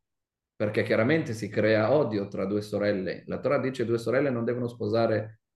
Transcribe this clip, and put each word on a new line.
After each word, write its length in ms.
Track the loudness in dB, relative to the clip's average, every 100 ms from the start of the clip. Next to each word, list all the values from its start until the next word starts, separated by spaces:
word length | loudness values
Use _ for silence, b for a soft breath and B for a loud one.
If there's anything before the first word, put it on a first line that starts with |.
| _ _ _ _ _ _
perché 280 | -2 0
chiaramente 500 | 2 2 4 2 0
si 140 | -6 -4
crea 440 | 0 4 4 4
odio 360 | 2 2 -2 -4
tra 180 | -4 -2
due 160 | -2
sorelle. 640 | -2 -2 0 0 -4 -8 -8
La 120 | -4
Torah 200 | 0 0
dice 260 | 0 -2 0
due 120 | 0
sorelle 320 | 2 0 2
non 160 | 0 -2
devono 220 | -2 -4
sposare 760 | -4 -2 2 2 0 -4 -14 _